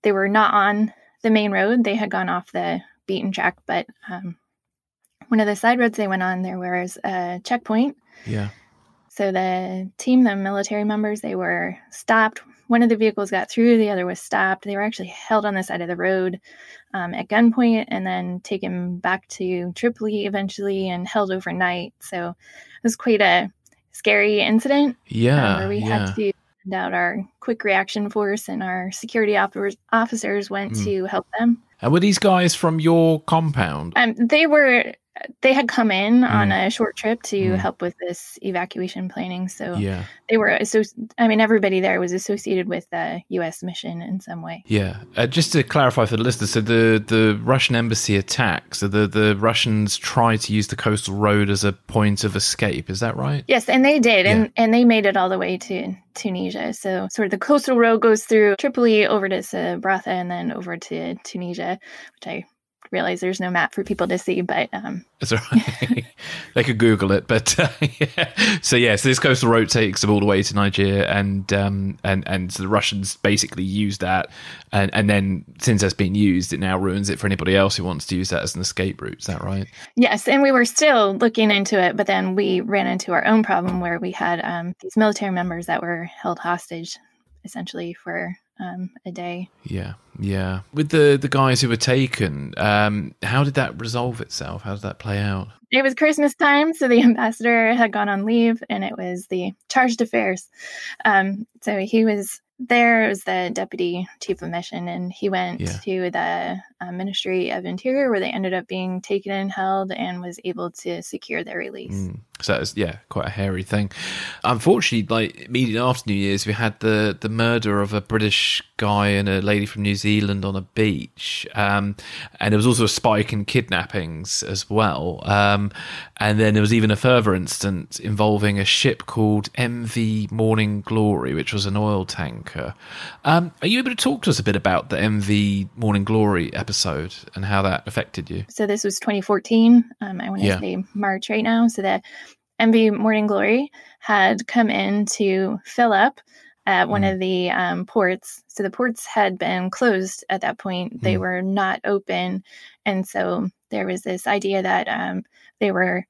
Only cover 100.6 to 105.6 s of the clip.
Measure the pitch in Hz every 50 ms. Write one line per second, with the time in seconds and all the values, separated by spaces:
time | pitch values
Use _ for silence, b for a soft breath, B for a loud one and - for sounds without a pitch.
100.6 | B B B B B B B B - 226 202 196 190 196 196 202 226 _ _ _
101.6 | - 220 208 196 190 220 - 226 220 220 208 202 202 220 - - _ _ _ _
102.6 | 254 240 240 240 233 233 233 226 220 214 202 185 - - 185 185 180 175 - -
103.6 | 190 - - 180 180 175 175 180 185 - - _ - - 185 - 180 165 170 175
104.6 | 175 - - 175 175 175 175 175 180 180 185 - - 202 190 185 180 180 175 -